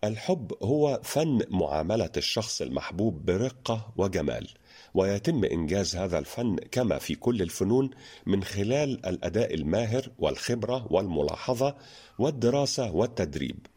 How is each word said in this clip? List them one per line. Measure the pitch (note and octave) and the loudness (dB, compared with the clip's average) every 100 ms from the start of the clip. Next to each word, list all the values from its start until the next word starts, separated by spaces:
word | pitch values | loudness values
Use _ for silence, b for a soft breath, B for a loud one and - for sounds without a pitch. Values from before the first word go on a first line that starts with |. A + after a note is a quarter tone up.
الحب | G#2+ A2 - F3+ G#2 - | -2 -4 -2 -2 -2 -6
هو | G2+ D3 D3 B2+ | 0 2 2 0
فن | - - D#3+ B2+ - | -2 0 2 2 2
معاملة | F#2+ D#2+ D2 D#2+ A2 F2+ - | 2 2 2 0 0 0 -2
الشخص | C#2 - A2 - | -2 -2 -2 -4
المحبوب | C2+ C2+ - E2+ A2 E2 D#2+ | -2 -4 -4 -2 -2 0 0
برقة | F2+ B2+ C3 - A2+ A2 - | 2 0 -4 -4 -4 -4 -2
وجمال، | G2 F#2 D2 A1+ A1 - B B B | 0 2 0 -2 -6 -16 B B B
ويتم | F#2+ F#2+ G2+ - E3 F#2 | 2 2 2 0 2 2
إنجاز | E2+ D#2+ F#2+ F#2 F2 | 2 2 2 0 -2
هذا | F#2 E2+ | -2 -2
الفن | D2 - A#2+ F2+ | -4 -4 0 0
كما | - - A#2+ D2 | -2 0 0 0
في | - - | -2 -2
كل | - A#2+ | 0 0
الفنون | F2 - G2 B2 C3+ B B B - | 0 0 2 4 2 B B B 0
من | G2 | 0
خلال | F#2+ G2 G2+ C#3 D3 C3 F#2 | 0 -4 0 0 0 -2 -4
الأداء | F2+ F2 F2 A#2 | -4 -2 0 0
الماهر | D#2+ D2 F#2+ A2+ A#2+ C3 - | 0 0 0 2 -2 -4 -2
والخبرة | D#2+ C2+ - A#2+ A2 B2+ A2+ | 0 0 -2 -2 -2 -4 2
والملاحظة | E2+ G2+ D#2+ D2 - - B2 C3+ C#3 B B B B | 2 2 0 0 -2 -2 0 0 -2 B B B B
والدراسة | B2+ D3 A#2 C#3 C#3 - A#2+ | 0 2 2 4 2 0 -2
والتدريب. | D#2+ - - F2 C#2 C2+ - - | 2 0 0 -4 -2 -6 -6 -16